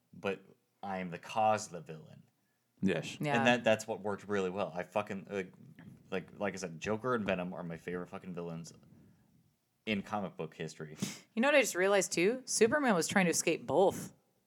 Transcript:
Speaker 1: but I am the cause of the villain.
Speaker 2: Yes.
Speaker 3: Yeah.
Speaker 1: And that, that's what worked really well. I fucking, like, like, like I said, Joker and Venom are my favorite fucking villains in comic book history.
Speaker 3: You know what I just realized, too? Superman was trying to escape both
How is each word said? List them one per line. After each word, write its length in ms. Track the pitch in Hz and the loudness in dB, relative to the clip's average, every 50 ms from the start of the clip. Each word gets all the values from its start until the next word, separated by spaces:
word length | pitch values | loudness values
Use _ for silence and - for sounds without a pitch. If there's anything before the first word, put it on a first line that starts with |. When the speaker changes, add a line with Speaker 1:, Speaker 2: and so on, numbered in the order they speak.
| _ _ - - | _ _ -14 -8
Speaker 1:
but 200 | 92 98 95 - - - - _ _ _ _ _ - | -4 -4 -4 -6 -8 -16 -20 _ _ _ _ _ -10
I 160 | 101 95 92 | -8 -6 -6
am 120 | 92 87 | -6 -6
the 80 | 85 87 | -8 -10
cause 480 | - - - 113 110 110 107 107 - | -12 -6 0 2 4 4 4 2 0
of 60 | - 87 | -4 -10
the 80 | 85 | -12
villain. 420 | 78 - 80 78 - - - - - _ _ _ _ _ _ _ _ _ _ _ 95 | -12 -12 -14 -16 -16 -20 -20 -20 -20 _ _ _ _ _ _ _ _ _ _ _ 0
Speaker 2:
Yes. 340 | 95 90 80 - - - - | 0 2 0 -2 -6 -6 -4
Speaker 3:
Yeah. 180 | 151 147 143 139 | -2 0 2 4
Speaker 1:
And 80 | 135 | 4
that, 180 | 123 120 120 110 | 4 4 4 4
that's 220 | 113 110 107 - - | 4 4 4 2 -2
what 140 | 107 92 95 | -6 -4 -2
worked 260 | 104 101 95 - 98 | -4 -4 -4 -4 -2
really 220 | 101 101 95 90 | 0 0 0 0
well. 220 | 90 101 95 78 78 | 0 -2 -4 -2 -4
I 60 | 90 87 | -6 -6
fucking, 440 | - - 107 101 - 104 98 - - | -2 -2 -2 -2 -2 -6 -8 -8 -6
like, 220 | 101 98 92 87 - - - - - - - - - - - - | -6 -6 -6 -6 -10 -18 -20 -20 -20 -20 -20 -20 -20 -20 -10 -6
like, 160 | - 95 - - - - | -6 -6 -6 -8 -6 -4
like 160 | 104 98 92 | -4 -4 -2
I 20 | 92 | -4
said, 200 | 95 85 82 80 | -6 -8 -8 -6
Joker 340 | - 98 110 107 - 127 127 | -4 -2 -2 -2 0 0 -2
and 100 | 113 101 | 0 0
Venom 300 | 98 95 90 87 90 92 | 0 0 -2 -2 -4 -6
are 80 | 80 87 | -8 -8
my 140 | 85 82 78 | -8 -8 -8
favorite 300 | - 87 87 90 90 - | -8 -6 -6 -6 -6 -8
fucking 240 | 98 95 - 92 87 | -12 -12 -12 -10 -8
villains 400 | 87 85 85 82 82 82 80 - - - - - - - - _ _ _ _ _ _ _ _ _ _ _ _ _ _ _ | -8 -8 -8 -8 -10 -12 -14 -16 -20 -20 -20 -20 -20 -20 -20 _ _ _ _ _ _ _ _ _ _ _ _ _ _ _
in 160 | 110 107 98 95 | -2 -2 -2 -2
comic 340 | - 110 104 98 85 - | -4 -4 -4 -4 -6 -6
book 180 | - 80 80 - | -8 -8 -8 -8
history. 420 | - 85 78 - - 80 76 76 - - - - - - _ _ | -8 -10 -10 -8 -10 -14 -14 -10 -8 -8 -8 -8 -10 -16 _ _
Speaker 3:
You 60 | 220 254 | 0 2
know 60 | 285 | 4
what 60 | 302 | 4
I 60 | 285 226 | 4 4
just 120 | - - | 4 2
realized, 360 | 175 185 196 202 196 190 - - | 2 4 4 4 4 2 2 2
too? 280 | 170 170 202 247 262 - | 2 2 2 2 0 -2
Superman 500 | - - - 214 226 302 302 285 247 202 | -4 2 4 4 6 6 4 4 4 4
was 140 | 165 156 - | 4 2 2
trying 160 | - 202 180 | 4 4 4
to 40 | 170 | 4
escape 360 | 156 - - 175 160 - - | 4 2 2 2 0 0 0
both 460 | - 131 160 196 170 120 - - - - _ _ _ _ _ _ | 2 4 6 6 6 4 2 -4 -10 -14 _ _ _ _ _ _